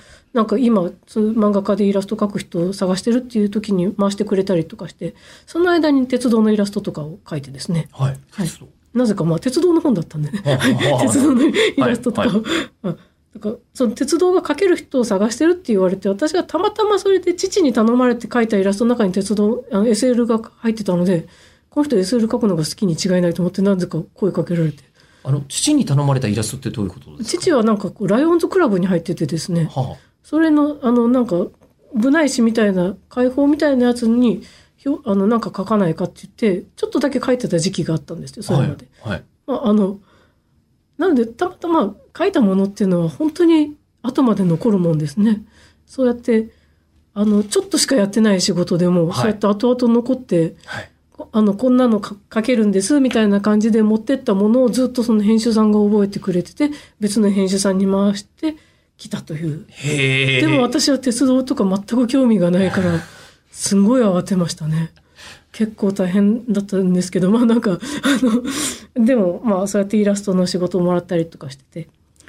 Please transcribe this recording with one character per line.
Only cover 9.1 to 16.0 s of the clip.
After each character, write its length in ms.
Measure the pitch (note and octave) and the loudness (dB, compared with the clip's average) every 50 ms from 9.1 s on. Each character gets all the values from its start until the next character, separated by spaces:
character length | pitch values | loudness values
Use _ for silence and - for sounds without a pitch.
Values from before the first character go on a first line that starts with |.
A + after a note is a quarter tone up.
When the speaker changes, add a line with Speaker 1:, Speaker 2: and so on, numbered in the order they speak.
| G3 | 0
Speaker 1:
か、 80 | G3 | 0
ま 140 | D#3+ E3 D#3+ | 0 0 0
あ、 20 | E3+ | 0
鉄 220 | - B3+ B3+ E4+ | -2 -2 -2 0
道 120 | F#4 F4+ | 2 2
の 80 | E4 E4 | 2 2
本 140 | - D#4 A3+ | 2 0 0
だ 80 | E3+ | 0
っ 20 | - | -2
た 140 | - - D3+ | -6 -6 -6
ん 40 | |
で 100 | D3 C#3+ | -6 -6
ね。 100 | - G3+ - | -6 -6 -2
Speaker 2:
あ、 60 | C#3+ | -2
あ、 480 | C3+ - - B3+ B3+ - - C#3 C#3+ B2 | -2 0 0 0 0 0 0 0 0 2
あ。 40 | |
Speaker 1:
<laughs> 40 | - | 2
鉄 160 | - - C#4+ | 2 2 2
道 100 | B3 D#4 | 2 4
の 100 | C4 A#3 | 4 4
イ 100 | C#4 D4 D4 G4 A4+ G4+ - | 2 2 2 2 0 0 0
ラ 180 | C#4+ B3+ B3 A#3+ | 0 0 0 0
ス 60 | A#3+ | -2
ト 100 | - B3 | -2 -4
と 120 | A#3 A3 | -2 0
か 60 | G3 - | -2 0
を。 20 | |
Speaker 2:
は 60 | E3+ A3 | 0 -2
い、 20 | |
は 20 | |
い。 20 | A3 - E4 D#4+ C#4+ - _ _ | -2 -2 -4 -6 -6 -8 _ _
Speaker 1:
ま 80 | - F#3 | -8 -8
あ、 60 | E3 - - _ _ _ _ _ - | -8 -8 -12 _ _ _ _ _ -18
な 160 | G#3+ - G#3 | -12 -10 -10
ん 40 | A3+ | -10
か、 40 | - _ _ - | -10 _ _ -4
そ 120 | - C4 | -2 -2
の 60 | A3 | -2
鉄 260 | B3 - C#4+ - E4+ D#4 | -2 -2 -2 -2 0 0
道 140 | F4+ F4+ | 2 2
が 100 | F4+ F4+ | 2 0
描 120 | F4 - C#4+ | 0 -2 -2
け 100 | D4 G4+ | 0 2
る 100 | F4+ E4+ | 2 2
人 220 | - - - - C4 | 0 -2 -4 -2 -2
を 60 | A3+ | 0
探 260 | - G3+ F#3 G#3 A#3+ | 0 0 0 0 0
し 60 | A3 | 0
て 100 | - D4+ | 0 2
る 60 | E4+ | 2
っ 20 | F4+ | 2
て 180 | F4 - - | 0 0 0
言 80 | A3 F#3+ | 2 2
わ 80 | F#3 F3+ | 2 2
れ 80 | G3 | 0
て、 120 | G3 | -2